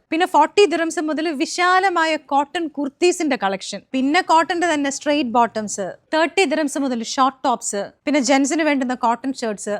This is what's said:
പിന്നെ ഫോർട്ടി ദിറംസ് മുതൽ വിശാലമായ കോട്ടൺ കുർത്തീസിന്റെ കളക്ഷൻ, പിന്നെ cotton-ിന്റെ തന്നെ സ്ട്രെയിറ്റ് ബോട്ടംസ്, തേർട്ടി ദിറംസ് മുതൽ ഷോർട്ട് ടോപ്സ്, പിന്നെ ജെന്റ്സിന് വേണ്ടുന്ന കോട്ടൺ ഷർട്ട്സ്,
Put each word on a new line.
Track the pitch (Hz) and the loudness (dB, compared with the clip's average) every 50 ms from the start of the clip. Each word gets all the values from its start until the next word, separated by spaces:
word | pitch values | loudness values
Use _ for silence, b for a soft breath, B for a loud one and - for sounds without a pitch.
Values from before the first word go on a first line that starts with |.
| _ - | _ -4
പിന്നെ | 311 320 370 | -2 0 0
ഫോർട്ടി | - - 294 302 320 - 415 403 | 2 4 4 4 4 6 4 4
ദിറംസ് | 302 320 320 330 330 320 359 | 4 4 0 -2 -2 -2 -4
മുതൽ | 311 311 302 277 320 349 | -4 -2 -2 -2 -2 -2
വിശാലമായ | 311 254 320 311 - - 349 359 370 370 381 392 349 339 320 320 311 | -2 -2 -4 -4 -2 0 2 4 4 4 2 2 0 2 0 0 -2
കോട്ടൺ | 302 302 - 285 277 285 285 - 349 339 294 | -4 -4 -2 0 0 0 0 -4 -6 -6 -6
കുർത്തീസിന്റെ | - - 285 285 - - 349 359 - - 339 294 247 - 202 | -6 -4 -6 -6 -4 0 0 2 2 2 -2 -2 -2 0 -2
കളക്ഷൻ, | 196 196 190 - - - 190 - _ | -2 -2 -4 -8 -10 -12 -12 -12 _
പിന്നെ | - 262 254 277 302 359 | -4 -2 0 2 2 0
cotton-ിന്റെ | - - 330 320 330 330 359 339 349 339 302 | 2 4 4 4 4 2 0 -2 0 0 0
തന്നെ | 294 277 277 | 0 -2 -4
സ്ട്രെയിറ്റ് | 277 - - 294 294 294 302 233 | -4 -4 -2 -2 0 0 0 0
ബോട്ടംസ്, | 214 247 233 220 - 220 214 202 - - 196 170 - - _ - - | 2 2 2 2 0 -6 -8 -8 -6 -8 -8 -8 -10 -14 _ -4 0
തേർട്ടി | 311 330 330 - 392 392 | 0 0 0 2 0 0
ദിറംസ് | 269 302 302 311 269 - 311 | 2 2 -2 -2 -2 -2 -2
മുതൽ | 277 269 254 226 226 | -2 -2 -2 -4 -6
ഷോർട്ട് | - - - 262 269 262 _ - | -6 0 0 0 0 0 _ -2
ടോപ്സ്, | 277 240 226 - - - 202 196 - _ _ - | -2 -2 -2 -4 -6 -6 -6 -8 -8 _ _ -4
പിന്നെ | 294 269 302 | -2 0 0
ജെന്റ്സിന് | 240 226 285 269 277 247 330 311 320 | 2 4 2 2 2 2 0 0 0
വേണ്ടുന്ന | 302 285 269 269 247 254 | 0 0 0 -2 -4 -4
കോട്ടൺ | 240 - 226 240 233 - 269 254 | -2 0 -2 -2 -2 -4 -8 -8
ഷർട്ട്സ്, | - 247 220 208 190 - 214 202 202 | -6 -6 -6 -6 -6 -6 -6 -6 -6